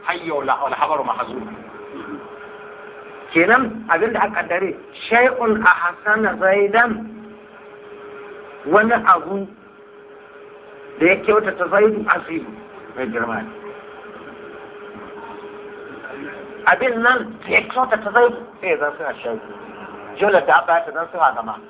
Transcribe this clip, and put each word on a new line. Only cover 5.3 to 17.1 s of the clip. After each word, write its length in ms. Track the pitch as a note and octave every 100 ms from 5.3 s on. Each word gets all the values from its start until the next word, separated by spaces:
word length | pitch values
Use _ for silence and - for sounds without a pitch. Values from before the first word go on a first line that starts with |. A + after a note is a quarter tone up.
| B3 A3+ G#3
ahsana 800 | F#3 F3 F3 F3 G#3 G#3+ G#3 E3+
zaidan, 640 | F#3+ G3+ G3+ A3+ A#3+ A3 - - - - - - - - - - - - - - - -
wani 340 | C#3 G3 A3 A#3
abu 400 | - E3+ D#3 G3 G3 - - - - - - - - - - - - - - -
da 80 | E3
ya 100 | F#3+
kyautata 520 | - G#3+ G#3 F#3 F3
zaidu 320 | G3 G#3+ G#3 -
asiru, 420 | F3 - E3 - A2 - - - B2
mai 100 | B2
girma 340 | A#2 A#2 A2+
ne. 80 | A2 - - - - - - - - - - - - - - - - - - - - - - - - - - - - - - -
Abin 340 | - F3+ C4 A3+
nan 340 | A#3+